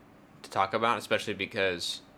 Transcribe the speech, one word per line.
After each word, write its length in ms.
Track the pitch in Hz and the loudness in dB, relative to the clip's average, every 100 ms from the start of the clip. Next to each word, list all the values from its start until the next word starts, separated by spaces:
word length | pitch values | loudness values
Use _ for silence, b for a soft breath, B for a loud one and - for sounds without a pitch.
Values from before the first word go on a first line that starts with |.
| - - - - | -20 -20 -20 -20
to 60 | - | -6
talk 260 | - 98 110 | 0 2 2
about, 240 | 113 107 | 2 0
especially 340 | - 107 - | 2 0 0
because, 680 | 95 95 107 95 87 - - - | -4 -4 0 0 0 -4 -6 -10